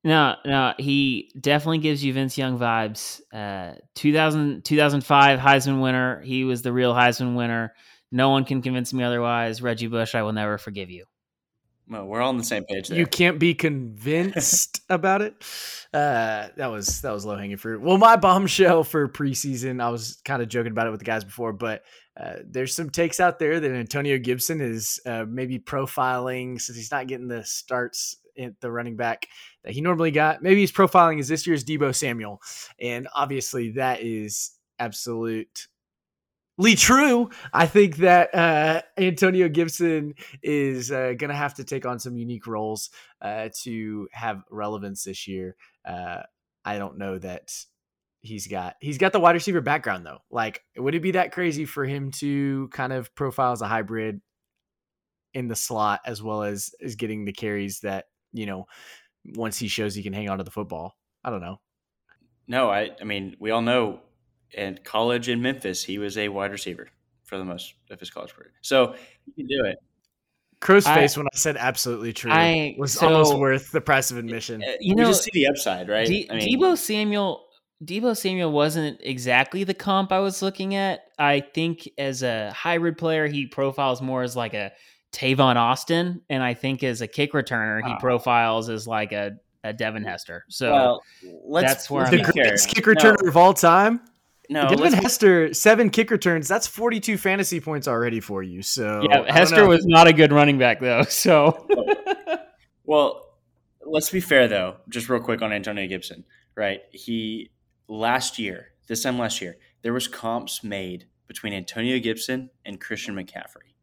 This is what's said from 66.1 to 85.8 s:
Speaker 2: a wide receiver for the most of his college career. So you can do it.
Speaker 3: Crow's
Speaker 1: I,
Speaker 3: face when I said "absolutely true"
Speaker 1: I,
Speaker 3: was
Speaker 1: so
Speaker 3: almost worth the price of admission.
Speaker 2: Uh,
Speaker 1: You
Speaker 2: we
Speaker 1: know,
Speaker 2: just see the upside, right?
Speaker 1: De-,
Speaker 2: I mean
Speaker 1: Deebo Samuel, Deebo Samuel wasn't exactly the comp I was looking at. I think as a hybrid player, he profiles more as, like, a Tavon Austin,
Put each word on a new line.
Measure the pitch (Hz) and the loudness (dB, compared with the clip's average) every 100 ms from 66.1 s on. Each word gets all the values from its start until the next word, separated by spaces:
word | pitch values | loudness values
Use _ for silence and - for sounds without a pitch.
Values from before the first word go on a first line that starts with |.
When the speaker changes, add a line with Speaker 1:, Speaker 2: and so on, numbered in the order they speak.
| 104 | -6
Speaker 2:
a | 104 | -6
wide | 98 98 | -4 -6
receiver | 98 95 85 - _ _ _ | -6 -12 -12 -18 _ _ _
for | _ 95 | _ -12
the | |
most | 92 87 - _ _ | -10 -12 -14 _ _
of | 101 | -20
his | 90 | -18
college | - - | -16 -18
career. | - - _ | -20 -20 _
So | - 135 170 - - _ | 0 2 2 -2 -20 _
you | - | -20
can | - 127 | -14 -6
do | 139 | -2
it. | 104 - _ _ _ _ _ _ _ _ | -2 -4 _ _ _ _ _ _ _ _
Speaker 3:
Crow's | - 196 | 6 6
Speaker 1:
I, | 196 | 8
Speaker 3:
face | 156 143 143 | 6 4 2
when | 143 | -4
I | |
said | - 160 143 | -2 -2 -2
"absolutely | 123 127 123 117 117 | -4 -2 -6 -4 -6
true" | 107 120 | -6 0
Speaker 1:
I, | 160 170 160 147 127 | 2 4 2 -2 -4
Speaker 3:
was | 139 | -4
Speaker 1:
so | - 160 | 2 4
Speaker 3:
almost | 156 151 143 | 6 6 4
worth | 135 135 135 | 2 0 -2
the | 156 | -4
price | 139 135 131 | 2 2 0
of | 123 | -6
admission. | 117 113 - 110 | -8 -10 -10 -8
Speaker 2:
Uh, | 117 113 | -8 -4
Speaker 1:
You | 196 | 0
Speaker 2:
we | 202 | 4
Speaker 1:
know, | 233 | 4
Speaker 2:
just | 175 | 4
see | - | 2
the | 175 139 | 0 2
upside, | 139 110 90 90 | 0 -4 -4 -2
right? | 107 113 | 0 0
Speaker 1:
De-, | 196 - | -2 -4
Speaker 2:
I | |
mean | 110 107 262 | -4 0 2
Speaker 1:
Deebo | 370 339 | 2 2
Samuel, | - 214 208 208 196 - _ _ _ _ | -2 -2 -2 -2 -2 -6 _ _ _ _
Deebo | 156 196 240 | -10 -4 -2
Samuel | 220 190 185 165 | -2 -2 -2 0
wasn't | 147 151 160 151 - | 2 2 0 -4 -6
exactly | - 127 123 123 135 190 | -10 -6 2 2 2 -2
the | 190 | -4
comp | 190 202 190 190 | -4 0 0 2
I | 190 | 0
was | 196 190 | 0 -2
looking | 196 196 190 | -6 -6 -6
at. | 196 196 170 _ - | -2 -2 -4 _ -2
I | 143 143 | 2 2
think | 143 - 165 165 - - | -2 -4 -4 -4 -12 -8
as | 139 127 | -6 -4
a | 127 113 104 | -4 -4 -6
hybrid | 101 175 170 170 165 | -6 -2 0 0 -2
player, | 165 160 151 | -2 0 0
he | 143 | -2
profiles | 135 - 139 135 135 123 | -6 -2 -2 0 0 0
more | 131 131 | -4 -4
as, | 123 123 | -4 -4
like, | 113 | -6
a | 104 101 _ _ _ _ | -6 -10 _ _ _ _
Tavon | - 131 131 131 120 | -4 0 4 4 6
Austin, | 117 131 | 2 0